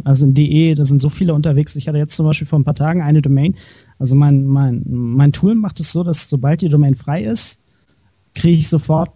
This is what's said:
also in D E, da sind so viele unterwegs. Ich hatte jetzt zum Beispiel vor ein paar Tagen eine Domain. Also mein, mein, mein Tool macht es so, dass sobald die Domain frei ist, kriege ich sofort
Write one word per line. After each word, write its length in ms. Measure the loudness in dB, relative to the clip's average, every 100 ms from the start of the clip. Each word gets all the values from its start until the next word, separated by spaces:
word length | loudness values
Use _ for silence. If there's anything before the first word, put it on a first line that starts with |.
also 220 | 0 2 4
in 80 |
D 100 | 2 2
E, 280 | 2 2 0
da 80 |
sind 160 | 2 2
so 80 | 0
viele 260 | -2 -2
unterwegs. 400 | 0 0 0 -2
Ich 140 | -6 -4
hatte 100 | -4
jetzt 160 | -4
zum 100 | -2
Beispiel 220 | -2 -2 -2
vor 140 | 0
ein 40 |
paar 120 | 0 -2
Tagen 260 | -2 -2
eine 180 | 2 2
Domain. 360 | 2 0 0 -4 -12 -20 _ _
Also 160 | 0
mein, 300 | 4 4 4 2
mein, 360 | 0 0 -2 -4
mein 460 | -6 -2 2 2
Tool 240 | 2 0 0
macht 240 | -2 -6
es 100 | -6
so, 140 | -4
dass 240 | -4 -4 -4
sobald 320 | -2 -2 -2
die 80 | 0
Domain 260 | 2 2
frei 300 | 0 -4 -6
ist, 340 | -4 -6 -6 -10 _ _ _ _ _ _ _ -2
kriege 240 | 2 2
ich 80 | 2
sofort 420 | -2 0 -2 -2